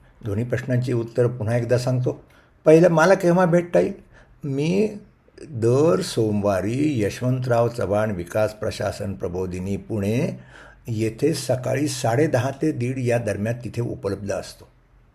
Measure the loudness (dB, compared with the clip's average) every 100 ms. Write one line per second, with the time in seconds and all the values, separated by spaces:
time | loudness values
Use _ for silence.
0 | -20 _ -6 -4 -2 -4 -2 -2 0 -2
1 | -2 0 0 0 -2 -2 2 0 2 0
2 | -2 -4 -14 _ _ _ 6 8 8 6
3 | 6 6 4 4 4 2 2 0 0 -4
4 | -16 -20 -20 _ -6 -2 0 0 0 -4
5 | -20 _ _ -20 -14 -2 2 4 4 2
6 | 0 -2 0 0 0 0 0 0 0 0
7 | -2 -2 -2 -2 0 2 2 0 -2 0
8 | 0 -4 -4 -2 -2 -2 -8 -4 -4 -4
9 | -8 -6 -6 -4 -6 -6 -4 -6 -4 -4
10 | -2 -2 -2 -6 -14 -20 -20 -18 -8 -4
11 | -4 0 0 0 -2 -2 0 -2 -2 -2
12 | 0 2 2 2 -2 -2 -2 -2 -4 -2
13 | 0 0 -2 -4 -4 -4 -8 -6 -6 -4
14 | -6 -6 -6 -6 -8 -18 -20 _ _ _
15 | _